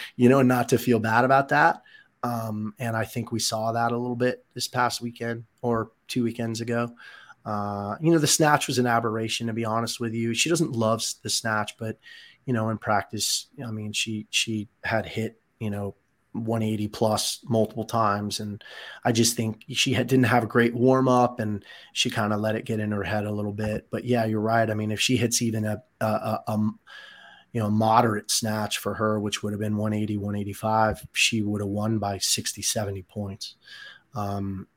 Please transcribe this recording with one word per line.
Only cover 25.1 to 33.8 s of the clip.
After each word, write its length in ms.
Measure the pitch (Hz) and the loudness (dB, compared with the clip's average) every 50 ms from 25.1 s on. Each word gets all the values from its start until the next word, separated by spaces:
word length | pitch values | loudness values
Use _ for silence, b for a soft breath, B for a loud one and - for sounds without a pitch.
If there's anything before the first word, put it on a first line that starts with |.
| 127 107 | 2 2
hits 240 | 120 117 - - | 2 0 0 0
even 240 | 120 117 110 110 107 | 0 0 0 0 -2
a, 160 | 107 107 104 - _ _ - | -2 -4 -6 -8 _ _ -4
a, 40 | 110 | -2
a, 380 | 110 107 - - 110 110 - - - | 0 0 0 -2 -2 -4 -4 -4 -2
a, 220 | 110 107 107 110 107 - _ B B B B B B B B B B B B B - | 0 0 0 0 -2 -4 _ B B B B B B B B B B B B B -4
you 80 | 117 | -2
know, 100 | 107 104 | 0 0
moderate 580 | 107 107 110 110 110 120 120 110 104 104 - - | 2 2 4 6 6 6 6 6 4 0 -2 -2
snatch 480 | - - 117 110 107 107 107 101 - - | -2 -2 -2 -2 -2 -2 -4 -4 -4 -4
for 160 | - 104 98 | -4 -4 -2
her, 260 | - 113 107 107 107 | 0 0 0 0 0
which 220 | 101 104 - - | -2 -2 -4 -4
would 100 | - 104 | -4 -4
have 80 | 104 101 | -4 -4
been 180 | 107 107 107 104 | -2 -2 -2 0
one 160 | 107 107 107 | 0 0 0
eighty, 240 | 107 107 104 104 101 | -2 -2 -2 -4 -4
one 180 | 101 104 104 | -4 -4 -4
eighty-five, 720 | 104 101 101 98 - - 110 110 110 110 107 - - - - - | -4 -4 -6 -6 -4 -2 0 2 2 2 2 0 -2 -8 -8 -2
she 280 | - - - 117 110 | 0 0 2 2 0
would 200 | 104 104 104 101 | 0 0 -2 -2
have 80 | 104 98 | -2 -2
won 280 | 101 101 107 110 113 110 | -2 -2 0 0 0 0
by 220 | 98 101 101 92 | 0 -2 -2 -2
sixty, 420 | - - - - - - - 104 | -2 -2 -2 -2 -2 -4 -6 -4
seventy 400 | 101 - - 113 104 101 98 95 | -4 -4 -2 -2 -2 -4 -6 -8
points, 540 | 92 - - 104 104 98 98 - - - - _ B B B B | -10 -10 -8 -8 -6 -6 -8 -10 -12 -14 -16 _ B B B B